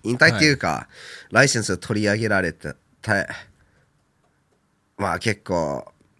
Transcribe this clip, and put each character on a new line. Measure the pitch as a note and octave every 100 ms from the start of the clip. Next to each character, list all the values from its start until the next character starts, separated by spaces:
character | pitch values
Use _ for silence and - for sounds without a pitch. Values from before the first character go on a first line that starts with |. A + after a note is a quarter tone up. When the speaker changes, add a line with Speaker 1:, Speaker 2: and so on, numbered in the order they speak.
Speaker 1:
引 | G#2+ A#2+
退 | - A2
っ |
て |
い | D3+
う | C#3
か、 | E2+
Speaker 2:
は | C2 - - - - -
い。 | A2+
Speaker 1:
ラ | C3+
イ |
セ | A#2+
ン |
ス | G#2
を | F2
取 | - G#2+
り | G#2
上 | A2
げ | A2
ら | F#2+
れ | F2
て、 | - D2 - _ _
た-、 | A2+ G2 - - - _ _ _ _ _ _ _ _ _ _ _ _ _ _ -
ま | G2
あ、 | F2
結 | A2+ G2+
構、 | - F2 D2+ C2+ - _ _